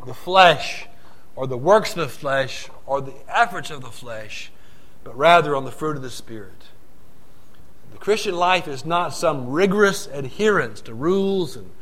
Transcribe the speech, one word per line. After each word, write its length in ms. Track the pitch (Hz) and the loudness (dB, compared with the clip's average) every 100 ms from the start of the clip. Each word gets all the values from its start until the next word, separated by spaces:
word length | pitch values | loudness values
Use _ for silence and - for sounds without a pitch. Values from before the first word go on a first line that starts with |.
| 127 | -8
the 80 | 123 | -8
flesh 720 | - 185 175 147 - - - - - - - - | 2 8 8 8 0 -8 -8 -10 -10 -10 -10 -6
or 120 | 131 | -4
the 100 | 123 | 0
works 340 | 147 214 175 | 6 6 6
of 60 | 170 | -2
the 120 | 143 | -4
flesh 600 | - 143 135 131 - - - - | -4 0 0 0 -4 -8 -8 -4
or 160 | 139 | -4
the 120 | 135 - - | -4 -8 -2
efforts 420 | 190 233 185 139 | 2 2 0 -8
of 120 | 147 | -10
the 80 | 123 | -10
flesh, 640 | 101 123 110 107 - - - - - - - | -10 -10 -10 -10 -10 -10 -10 -10 -10 -10 -10
but 140 | - 123 | -8 4
rather 380 | 156 175 147 135 | 8 8 8 0
on 80 | |
the 80 | 131 | -2
fruit 240 | - 156 139 | -4 -4 -4
of 60 | |
the 80 | 127 | -6
Spirit. 540 | - - 113 95 - - - - - - - - - - - - - - | -8 -10 -10 -10 -12 -12 -12 -10 -10 -10 -10 -10 -10 -10 -10 -10 -10 -10
The 60 | - | -6
Christian 380 | 190 214 214 175 | 0 0 0 0
life 320 | 180 185 151 | 2 2 0
is 180 | 131 160 | -4 0
not 280 | 175 165 | 0 0
some 360 | 123 170 147 123 | 0 0 0 0
rigorous 580 | 147 196 202 202 - - | 2 4 6 4 4 -4
adherence 760 | 143 135 - 214 190 120 107 | -6 -6 0 2 4 0 -4
to 120 | - | -10
rules 640 | 113 156 196 196 196 160 113 | -4 0 2 2 0 -2 -6
and 160 | 92 - | -10 -10